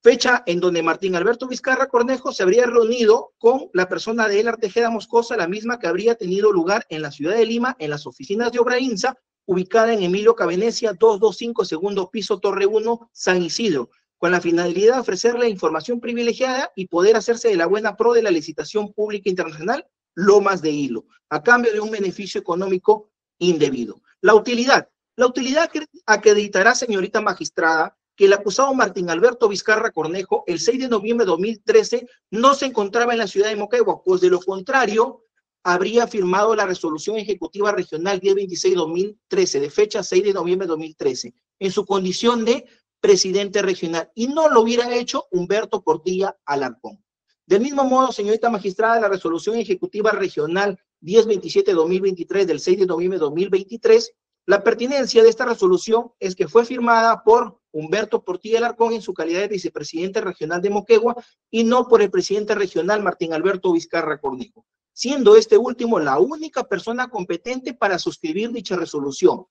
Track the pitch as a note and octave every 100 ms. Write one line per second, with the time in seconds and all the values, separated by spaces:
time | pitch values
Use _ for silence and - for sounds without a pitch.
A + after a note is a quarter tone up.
0 | A#3 B3 - A#3+ - F3 F3+ E3+ D#3+ F#3
1 | F#3+ F3+ G3 A#3+ C4 B3 - B3+ C4+ A#3+
2 | A#3+ C4 C#4 - F#3 A3 B3 A#3 A3+ B3
3 | A3 A#3 - _ A3+ C4 - F3+ F3+ F3
4 | - A#3 A3 G3+ A#3 A3+ G#3+ A#3 A#3 A#3
5 | - A#3 A#3 A#3+ E3+ G#3 A3+ A#3+ E3+ F3+
6 | A3 A#3 F#3 F#3+ G#3 F#3+ E3 G#3+ - D#3
7 | D3+ C#3 D3+ A3+ A3 A#3 B3+ C4 D3+ D3
8 | - - C3 G3+ A#3+ A#3+ A#3 B3 C4 G3+
9 | B3+ B3+ _ _ - F#3 F#3 A3+ A3 A3+
10 | F3+ F#3+ G#3+ A3+ E3+ F3+ A#3 - A3+ F#3+
11 | A3+ G3+ A3 - A#3 A#3 F#3+ D#3 G3+ G3
12 | F#3+ A3 - G3 G3+ G3 G3 A3 A3+ A#3
13 | - - - F3+ E3+ - A3+ D3 A#2 _
14 | _ _ E3+ F3+ E3+ E3+ F3 F3 G#3+ C4
15 | A#3 F#3 A#3 A#3+ A#3+ F#3+ D#3+ D#3 - A#3+
16 | A#3+ A#3 A#3 A3+ C4 B3+ C#4+ - F#3 E3
17 | G3 A3 G3 A#3 A#3 F#3 E3+ G#3 G#3+ G3+
18 | A3+ A#3 A3 D#3+ D3+ D#3 D3+ G#3+ G#3 -
19 | G#3+ G#3 G3+ F3+ D#3+ D3+ F3 C#4 - _
20 | _ - G3+ G3+ G3 F#3+ D#3 D3 C3+ A2+
21 | _ _ _ D3+ A#3 B3 A#3 G#3+ G#3+ A3
22 | F#3+ F3+ F#3+ F#3+ F#3 E3+ F#3+ F#3 - G#3+
23 | - _ _ _ F3+ D#3+ C#3+ B2 A2 -
24 | _ _ F#3 G#3+ A#3+ A#3+ B3+ G#3+ - _
25 | _ - B3 B3+ C4 D4 E4 D#4 D#4 -
26 | - G#3 G#3+ G#3 G#3 F#3 G#3 B3+ A#3+ G3
27 | F#3+ A3 G#3 F3+ D3+ - E3 D#3+ F#3 _
28 | _ _ G3 G3+ G#3 F#3+ C#4 C4+ G#3+ F#3+
29 | F3 E3 A#3 A#3+ G#3+ F#3+ - G#3+ A3+ -
30 | D#3 F#3 F#3 A3 G3 E3 A3 B3+ C4 A3
31 | G#3+ A#3 G3 E3 G#3 A3 - A3 G3+ A#3+
32 | A#3+ _ _ G3+ C4 C#4 C4+ A#3 G3+ A3
33 | A#3+ A#3 G3+ G3 G#3+ G#3+ G#3 A#3+ G3+ D#3+
34 | - F#3 F3+ F3+ F#3+ F#3+ F#3 B3+ A3+ G#3+
35 | C4 - _ _ _ _ F#3 F3+ G3 A#3
36 | A#3 G#3+ F3+ F#3+ G#3+ G#3+ G3 F3+ E3 D#3
37 | G3 A3 G3+ F#3 E3 G3 G#3 G3 F3+ D#3
38 | F3+ G3 G3 G3 F#3+ E3 F#3 F3+ D#3+ E3+
39 | G3+ - _ G3 F3+ C#3 C#3+ - G#3+ G#3+
40 | F#3 F#3 G#3 G3 E3+ F#3 F#3 D#3+ D#3+ _
41 | C#3+ B2+ A#2+ _ _ _ G3 G3 F#3+ G3
42 | F#3 F3+ A#3 A#3+ A3+ C4 - _ _ _
43 | F3+ F#3+ F#3+ F#3+ G3+ G3+ F#3+ F#3 E3 E3
44 | E3 - B3 D4 D#4 B3 A3+ A#3+ A#3+ A#3+
45 | A#3+ G3 - F3+ E3+ G3+ G#3+ G#3 D#3 D#3
46 | F3+ F#3 G3 - - C#3 C3 - A#2 -
47 | _ _ _ _ _ G#3 C4+ C#4 C4 B3+
48 | B3+ G#3+ G#3 A3 A#3+ A3 G3 F3+ A3 A#3
49 | G#3 F#3+ E3+ E3 G#3 A#3 A3 F3+ F3+ G3+
50 | G#3+ G3+ F#3+ - D3+ F#3 G3+ F#3 _ _
51 | D3+ A3 G#3+ G3 E3 G3 G3 F3 D#3+ F#3
52 | G3 F3+ E3 F#3+ F3+ D3+ - G3 F#3 E3
53 | F3+ F#3+ D3 D#3 G3 F#3+ G3 A#3 A3+ A3+
54 | A3+ _ _ _ - G3+ A3+ A3 A#3+ C#4
55 | B3+ A#3 A3+ A3+ B3 A#3 F#3+ F3+ - A3+
56 | A#3+ _ F#3+ F3+ F3 A3+ A#3 B3+ A#3 A3+
57 | A3+ G#3+ - A#3+ A#3 _ _ D#3 D#3 G3+
58 | G#3+ A#3 - F3+ G#3+ A3+ A#3 A3+ A3+ A3+
59 | F#3+ F3+ D#3+ F3 G#3 G3+ E3+ - D3 D#3+
60 | F#3 G3+ A3 - D#3 F3 G3 G3+ G3 A3
61 | A#3 A#3+ _ _ _ A3+ A3+ B3 A#3+ A3+
62 | G3+ F#3+ F3+ G3+ G#3 G#3+ F#3+ F3+ F3 G#3+
63 | G3 - E3 D#3+ F3+ F#3+ F#3 E3 D#3 E3+
64 | D#3 D3 C3+ C3 A#2+ _ _ _ _ -
65 | A#3+ C#4+ A3 A3 G#3+ G#3+ B3 B3 A#3 G#3
66 | D3 C#3 A3+ D#4 D#4 C4 B3 F#3+ - A#3+
67 | B3 A3 F#3 E3+ A#3+ B3+ B3+ A#3+ G3+ F3+
68 | - - D#3+ E3+ A#3 A3+ - F3+ D#3 D3
69 | C#3 C3+ F3+ F#3+ -